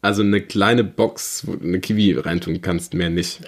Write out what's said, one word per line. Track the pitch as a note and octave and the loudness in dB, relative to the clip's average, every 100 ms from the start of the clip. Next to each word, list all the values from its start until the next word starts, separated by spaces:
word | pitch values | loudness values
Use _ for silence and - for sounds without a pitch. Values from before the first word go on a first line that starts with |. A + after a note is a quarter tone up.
Also | G2+ G2+ | 0 2
eine | G#2 G2+ | 4 2
kleine | - G#2+ G2+ G2+ | 0 0 4 4
Box, | G#2 - A2+ - - - - | 2 0 -2 -2 -10 -8 -8
wo | - | -6
du | E2 | -2
eine | F#2 | -4
Kiwi | - G#2+ G2+ | 0 2 4
reintun | C#2 C2 E2+ E2 D#2+ | 4 0 -4 -2 -4
kannst, | - F2 E2+ | -2 -4 -2
mehr | - F2 | -2 0
nicht. | - - - | 0 -2 -8